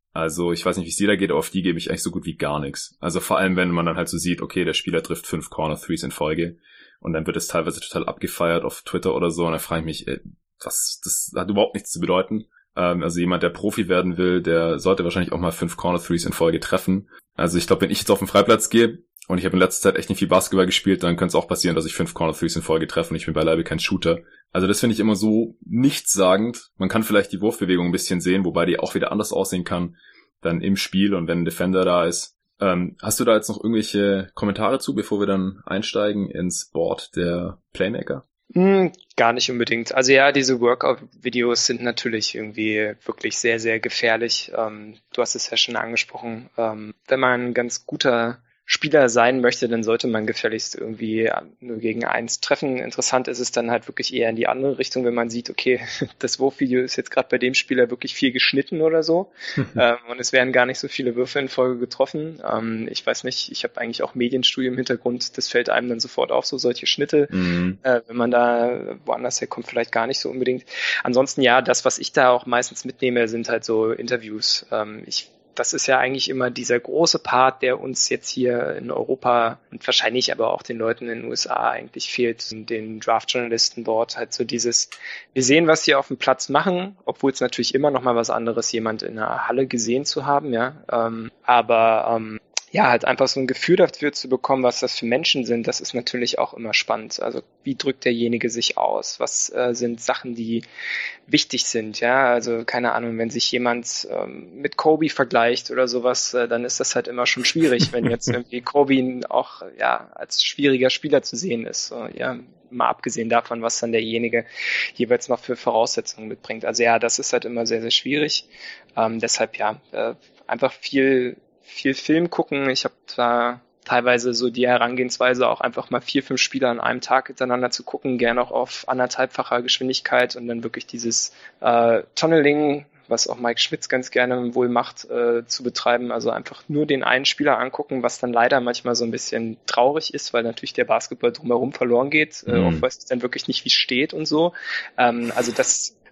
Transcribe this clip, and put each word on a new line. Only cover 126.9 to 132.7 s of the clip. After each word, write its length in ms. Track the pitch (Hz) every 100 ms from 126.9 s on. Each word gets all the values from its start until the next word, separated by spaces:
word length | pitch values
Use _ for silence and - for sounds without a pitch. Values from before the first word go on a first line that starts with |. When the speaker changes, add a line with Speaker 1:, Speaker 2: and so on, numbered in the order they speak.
| 123
Speaker 2:
Tag 260 | - 127 -
hintereinander 440 | 131 127 123 123
zu 120 | -
gucken, 360 | - - 135 123
gerne 220 | 120 120
auch 120 | 123
auf 360 | - 131 - -
anderthalbfacher 760 | 127 127 - 131 - - 123
Geschwindigkeit 720 | 123 - 131 131 - 127 123 123
und 100 | 120
dann 160 | 117
wirklich 240 | 117 120 -
dieses, 460 | 120 117 117 - - - -
äh, 420 | - 117 117 113 -
Tunneling, 720 | - 160 165 143 147 147